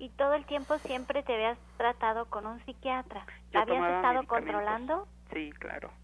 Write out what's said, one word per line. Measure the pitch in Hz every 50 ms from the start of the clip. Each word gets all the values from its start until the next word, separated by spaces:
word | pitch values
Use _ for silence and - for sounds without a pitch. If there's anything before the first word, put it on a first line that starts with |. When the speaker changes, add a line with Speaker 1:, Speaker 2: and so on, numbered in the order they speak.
Speaker 1:
¿Y | 262 247
todo | - - 277 277 294
el | 302 285
tiempo | - 285 285 269 - 302
siempre | 294 - - 254 262 254 - 262 285 269
te | - 233
habías | 220 220 226 240 - - - -
tratado | - 226 240 240 - 240 220 220 233 233 -
con | - 208 208
un | 220 233 240 -
psiquiatra? | 262 247 - - 262 254 254 254 - 214 196 - - - - - -
Speaker 2:
Yo | - 208
Speaker 1:
¿Habías | 220 226 -
Speaker 2:
tomaba | 262 175 175 -
Speaker 1:
estado | 370 - 247 247
Speaker 2:
medicamentos. | 262 262
Speaker 1:
controlando? | - 233 233 233 214 208 208 208 214 214 233 254 269 320 381 403 - - - - - -
Speaker 2:
Sí, | 160 151 147 147 -
claro. | - - - - - - - -